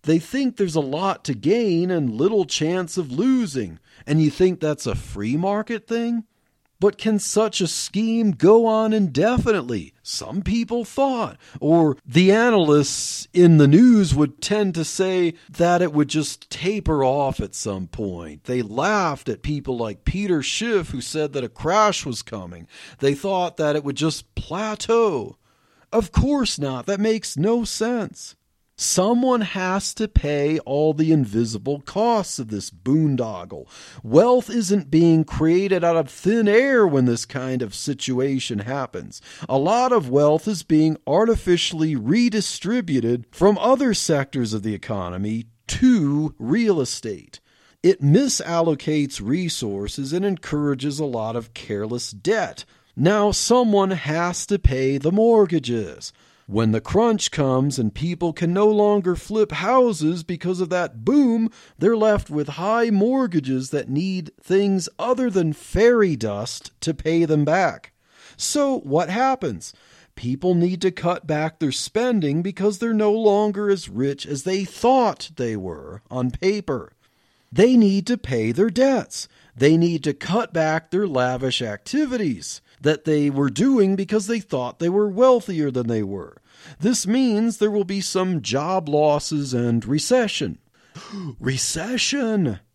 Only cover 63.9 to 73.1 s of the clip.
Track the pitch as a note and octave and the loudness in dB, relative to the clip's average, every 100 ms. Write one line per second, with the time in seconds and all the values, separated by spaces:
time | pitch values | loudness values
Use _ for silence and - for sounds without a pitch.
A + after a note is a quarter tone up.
63.9 | C#3 F#3+ F#3 D#3 _ - F#3+ G3+ F#3+ E3 | -4 -2 -6 -8 _ 0 2 2 0 -4
64.9 | - A3+ B3+ B3+ F#3+ D#3+ D3 - F3 A#3 | -6 -2 0 0 0 0 -4 -4 4 4
65.9 | A#3+ G3 C3+ G#2+ G2+ A#2 - - _ - | 6 2 0 -4 -4 -8 -10 -16 _ -6
66.9 | D#3 D#3 E3 E3 D3+ D3 F3 E3+ D#2+ - | -4 0 0 2 2 2 2 0 -4 -18
67.9 | _ _ _ - - - D4 C#4 C4 C#3 | _ _ _ -20 -10 -4 0 0 -2 0
68.9 | D3+ E3 G3+ C4+ B3+ D#3 F2+ - _ _ | -2 0 0 0 0 -4 -8 -14 _ _
69.9 | _ _ - A#2+ C3+ F3+ F3 F3 F3+ F#3+ | _ _ -10 -6 -2 0 2 0 0 -4
70.9 | F3+ F3 F3 D#3 D3+ D#3 _ D3+ B2 - | -2 -4 -4 -4 -4 -4 _ -4 -4 -6
71.9 | G#3+ B3 A3+ D3+ D3+ F#3 F#3 G3+ G3 A#3 | -2 0 0 0 -2 -4 -2 -2 -2 -2
72.9 | A3 G#3+ | 0 2